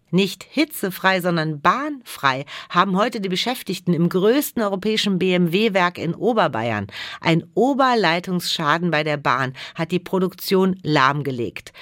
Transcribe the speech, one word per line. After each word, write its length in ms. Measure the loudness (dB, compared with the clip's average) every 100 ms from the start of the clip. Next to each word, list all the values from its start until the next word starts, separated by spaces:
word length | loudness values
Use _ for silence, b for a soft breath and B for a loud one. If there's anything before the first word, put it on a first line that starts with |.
| -2
Nicht 340 | 0 0 -2 -8
hitzefrei, 720 | -2 -2 -2 -8 -2 0 0
sondern 400 | 0 -2 -2 0
bahnfrei 840 | 2 2 0 -8 -12 -4 -2 -2 -6 B B
haben 260 | 0 2 2
heute 240 | 0 -2
die 80 | -4
Beschäftigten 640 | -4 -4 -4 -6 -6 0
im 160 | 2 2
größten 540 | 2 2 2 0 -2
europäischen 560 | -2 -2 -2 0 0 2
B-M-W-Werk 800 | 2 2 2 2 2 2 0 0
in 160 | -6
Oberbayern. 720 | -2 0 2 2 0 -2 -2 -4 B B B
Ein 220 | 0 0 0
Oberleitungsschaden 1400 | 0 2 2 2 4 2 0 -2 -4 -4 -4 0 0 2
bei 100 | 0
der 140 | 0 -2
Bahn 360 | 0 0 0 -6 B
hat 160 | B -4
die 80 | -4
Produktion 800 | -2 -2 -2 -4 -2 2 2 0
lahmgelegt. 880 | 0 4 4 2 -4 -4 -6 -8 -18 B